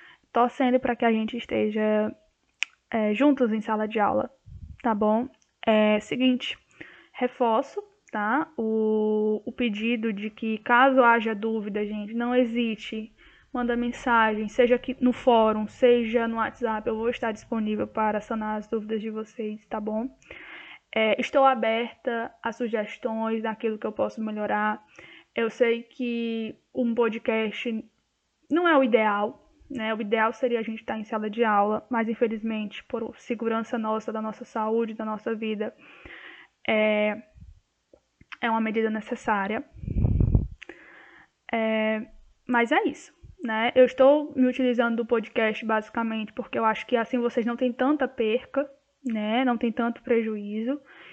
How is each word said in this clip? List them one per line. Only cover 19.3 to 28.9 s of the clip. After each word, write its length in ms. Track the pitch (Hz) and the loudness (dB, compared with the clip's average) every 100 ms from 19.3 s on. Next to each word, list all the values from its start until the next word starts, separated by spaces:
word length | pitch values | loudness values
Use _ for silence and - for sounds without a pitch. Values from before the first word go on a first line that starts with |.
| - 214 214 - | -8 -8 -8 -10
tá 140 | 220 | -8
bom? 260 | 214 214 262 - - - - - - - - 220 | -4 -4 -6 -10 -20 -20 -18 -18 -20 -20 -6 0
É, 240 | 220 - | 2 0
estou 240 | 220 285 | 0 4
aberta 880 | 269 247 220 226 233 - 254 233 233 - | 4 4 0 -2 -4 -8 -6 -6 -8 -8
a 100 | 233 | -8
sugestões 920 | 226 233 214 208 - 226 220 220 226 | -6 -4 -4 -6 -8 -6 -4 -2 -2
daquilo 360 | 220 214 226 214 | -4 -4 -6 -4
que 80 | 220 | -6
eu 60 | |
posso 320 | 214 214 226 | -2 -4 -2
melhorar. 580 | 214 214 208 208 214 214 _ - - - _ - | -6 -4 -2 0 0 -4 _ -20 -20 -20 _ -4
Eu 140 | 226 | -2
sei 340 | - 233 233 | 0 0 0
que 720 | 247 - 247 233 233 226 220 - _ | -4 -6 -4 -2 -4 -4 -6 -10 _
um 200 | - 233 233 | -4 -2 2
podcast 880 | 226 220 - 220 220 - 240 220 - _ _ _ _ _ - | 0 0 -2 0 -2 -4 -6 -6 -10 _ _ _ _ _ -2
não 180 | 330 349 | 2 4
é 100 | 294 | 4
o 60 | |
ideal, 600 | 254 | 6